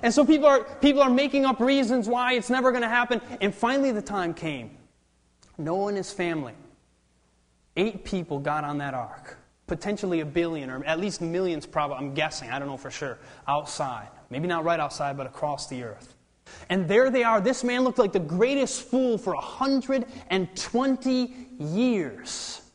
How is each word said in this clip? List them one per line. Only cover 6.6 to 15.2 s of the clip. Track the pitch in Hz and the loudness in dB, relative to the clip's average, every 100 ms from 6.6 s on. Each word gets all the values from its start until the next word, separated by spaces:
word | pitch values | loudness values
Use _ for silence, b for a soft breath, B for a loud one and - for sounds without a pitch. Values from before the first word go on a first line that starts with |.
| - _ _ _ _ _ _ _ _ _ _ - | -20 _ _ _ _ _ _ _ _ _ _ -2
eight | 202 190 | -2 -2
people | - 190 170 143 | -6 -6 -4 -4
got | 143 151 147 | -2 -4 -4
on | 147 | -4
that | 143 | -4
ark. | 131 110 - - - _ _ - | -6 -8 -12 -18 -20 _ _ -8
Potentially | 165 202 208 196 170 | -6 -4 -4 -2 -2
a | 151 | -2
billion, | 165 170 160 135 | -2 -2 -4 -8
or | 131 139 | -8 -4
at | 160 | -2
least | 202 - | -2 -4
millions | 170 170 185 160 - | -4 -2 -2 -4 -4
probably, | - 147 131 | -4 -4 -4
I'm | 143 | -6
guessing, | 139 151 - 120 | -2 -4 -4 -8
I | 131 | -8
don't | 143 | -6
know | 135 | -10
for | 135 | -12
sure, | - 143 117 B B - | -10 -10 -10 B B -2
outside. | 143 147 - 139 117 104 - - | -2 -2 -6 -6 -6 -12 -20 -10
Maybe | 127 175 | -6 -2
not | 170 160 | 0 0
right | 170 | 0
outside, | 151 - 143 | 0 -4 -6
but | 139 | -4